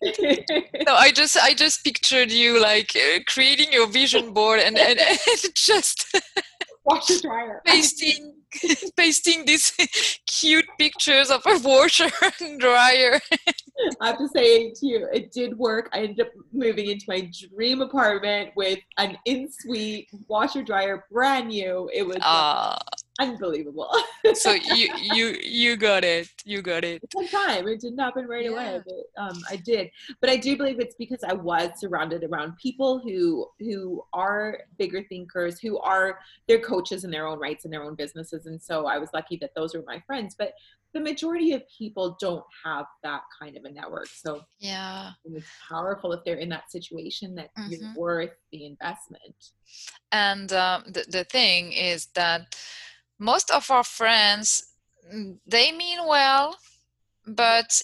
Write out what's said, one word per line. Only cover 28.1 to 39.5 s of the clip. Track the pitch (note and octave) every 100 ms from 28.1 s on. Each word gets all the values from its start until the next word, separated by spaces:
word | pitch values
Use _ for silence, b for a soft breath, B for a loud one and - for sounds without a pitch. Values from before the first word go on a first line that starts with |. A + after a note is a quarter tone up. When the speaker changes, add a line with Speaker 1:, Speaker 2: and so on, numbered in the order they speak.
| B3+ B3
Speaker 1:
right | A#3 A#3
away, | A3+ A#3+
Speaker 2:
Yeah. | F3+ F#3
Speaker 1:
but, | F#3 - -
um, | G3+ F3 E3+
I | F#3+
did. | F3 A3+ F3 B B C4
But | B3
I | B3+
do | B3+ C#4
believe | C#4 A#3+
it's | A#3+ -
because | A#3 B3
I | F#3
was | F#3+ E3+ E3+ E3+ -
surrounded | G3 F3 D#3+ E3
around | D#3+ D#3+ D#3 E3+
people | C4 B3+ C4+ B3+
who, | A#3 F#3+ F3 D3+ - _
who | A3 G3 F#3 F3 -
are | F3+ F#3+ G#3 G#3+ G#3 - -
bigger | F#3+ F#3 G3
thinkers, | F3+ F3 F3+ F3 F3
who | A3+ G#3
are, | - F#3+ F#3+ F#3+ B B -
they're | A3+
coaches | A3+ F#3+ F3+ F#3+
in | F#3
their | D#3 D#3
own | D#3
rights | C#3+ D#3
and | E3+
their | D#3
own | D3 D3+
businesses. | F#3+ D#3+ E3 D#3+ E3
And | D#3+
so | - D#3+ D3
I | D3
was | D3
lucky | D#3+ D#3+ E3+
that | C#3